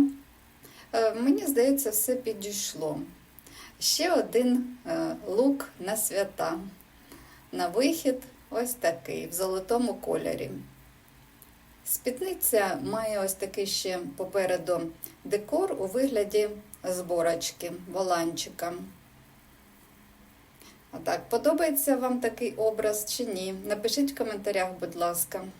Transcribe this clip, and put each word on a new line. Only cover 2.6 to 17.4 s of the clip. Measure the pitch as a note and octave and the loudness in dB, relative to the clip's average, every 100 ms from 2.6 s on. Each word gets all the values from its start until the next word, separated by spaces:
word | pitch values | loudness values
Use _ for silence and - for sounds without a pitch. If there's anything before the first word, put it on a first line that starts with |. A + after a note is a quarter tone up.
| - D3+ D#3 C#3+ - - - - - - - - | -6 -4 -4 -4 -8 -14 -20 -20 -20 -20 -18 -4
Ще | - - E4+ | 0 2 4
один, | D#4 G#3+ A#3 B3 B3 - - A#3+ | 4 4 4 4 4 0 -6 -4
е, | E3 E4 - G#3 | -2 -2 -4 -2
лук | G3+ C#4 C#4 - - | 4 4 4 -2 -8
на | F3+ A3 | -4 -2
свята. | - F#3 F#3+ - D#3+ E3 F#3+ - - - - - - - - | 0 0 -2 -2 -2 -4 -8 -16 -20 -20 -20 -20 -20 -20 -8
На | F3+ F3 | -2 0
вихід | F#3+ C#4+ E4 C#4 B3+ - - - | 4 4 4 2 0 -4 -20 -6
ось | A3+ B3 | -4 -2
такий, | - E3 E3+ - E3 E3 | 0 0 0 -4 -8 -6
в | |
золотому | - F#3+ F#3+ F#3+ A#3 A#3+ | -2 -2 -2 0 2 2
кольорі. | F#3+ - D#3+ - - C2+ C2+ - - - - - - - - - - - - | -2 -2 -2 -2 -4 -6 -10 -14 -20 -20 -20 -20 -20 -20 -20 -20 -20 -20 -12
Спідниця | - - B3 B3+ F#4+ F4+ - A3 F#3+ D#3+ | -6 -4 -2 -2 -4 -2 2 4 4 0
має | F#3 G#3+ A3 G#3 | -2 -2 -2 -2
ось | F#3+ | -2
такий | - G3 G#3 G3 | -2 -6 -4 -2
ще | - F#3+ F3+ F3 - | -2 -2 -4 -6 -8
попереду | F#3 G3 F#3 F3+ E3+ E3+ E3 - - - | -2 0 2 2 0 -2 -2 -8 -16 -14
декор | - G#3 - D#4 G4 - | -2 -2 0 2 2 0
у | F#3+ | -2
вигляді | B3 C4+ A3 G3 G#3 G#3 G#3 - - | 0 2 2 2 2 0 -2 -16 -8
зборочки, | F#3 F3+ F3+ F3 E3 E3 | -4 -4 0 2 2 2